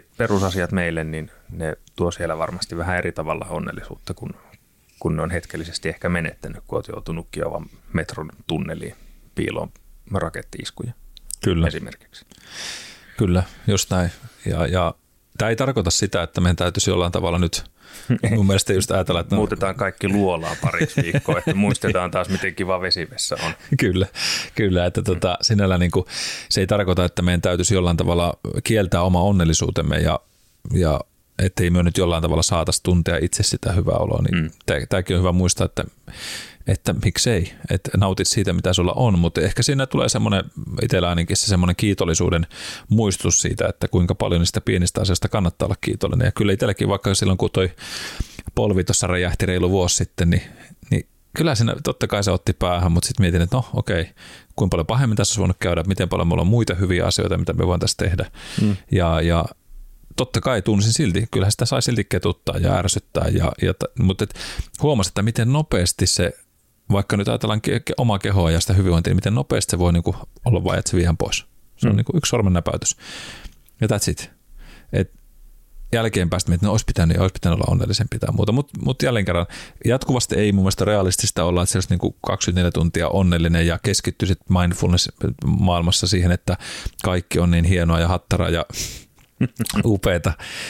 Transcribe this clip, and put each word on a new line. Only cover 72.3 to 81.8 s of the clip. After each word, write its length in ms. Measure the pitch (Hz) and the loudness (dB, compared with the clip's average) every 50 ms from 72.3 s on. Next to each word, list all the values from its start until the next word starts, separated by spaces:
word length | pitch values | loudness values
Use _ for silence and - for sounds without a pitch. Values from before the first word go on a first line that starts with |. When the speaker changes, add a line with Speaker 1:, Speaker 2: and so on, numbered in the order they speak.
| - 117 104 95 90 | 0 2 4 4 4
Speaker 2:
näpäytys. 440 | 87 - - - - - - - - - - - - - - - - - - - - - _ _ - | 2 2 0 -2 -2 -2 -4 -6 -6 -8 -16 -16 -16 -14 -16 -16 -16 -18 -18 -20 -20 -20 _ _ -2
Ja 60 | 113 107 | 0 2
that's 240 | 117 98 - - | 2 2 0 -2
it. 200 | 80 - - - - _ _ - - - - - - - - - - | -4 -4 -6 -16 -18 _ _ -20 -20 -20 -20 -20 -20 -20 -10 -4 0
Et 180 | 95 95 - - - - - - - - - - - - - - - - - - | 0 0 -2 -4 -18 -20 -20 -20 -20 -20 -20 -20 -20 -20 -20 -18 -16 -8 -2 0
jälkeenpäin 460 | 113 113 113 - - 90 82 85 87 | 0 0 2 0 0 0 0 0 0
sitten, 140 | - - 87 | 0 0 0
että 100 | 85 101 | 2 2
ne 60 | 104 | 2
olisi 140 | 101 110 - | 2 2 0
pitänyt, 320 | - - - 85 80 85 87 | 0 0 2 4 4 4 4
olisi 160 | 92 92 - | 2 0 0
pitänyt 220 | - - 90 82 | 0 0 0 2
olla 160 | - - - | 2 2 2
onnellisempi 480 | 90 90 - 127 - - 107 - - 117 | 2 2 2 0 0 0 -2 -2 -4 -4
tai 140 | - - 104 | -2 -2 0
muuta. 180 | 113 127 113 | 0 2 2
Mut, 180 | 110 135 139 - - - - | 2 0 0 -2 -6 -6 -4
mut 180 | - 127 - 147 | -2 -2 0 0
jälleen 220 | 135 120 110 95 | 0 0 0 0
kerran, 200 | 87 87 87 87 - - - - - - - - | 0 0 0 0 -2 -6 -14 -18 -18 -10 -4 0
jatkuvasti 500 | 110 120 135 - - 135 123 - - - | 0 0 0 0 0 0 0 0 0 0
ei 160 | - 107 104 | 2 2 4
mun 120 | 98 98 92 | 4 4 4
mielestä 220 | 95 - - 92 | 2 2 0 2
realistista 580 | 101 107 101 95 92 90 - - - - - 85 | 2 2 2 2 2 2 0 0 -2 0 0 0
olla, 200 | 90 90 87 87 | 2 2 2 2
että 80 | - | 0
se 60 | - | 0
olisi, 120 | 95 | 0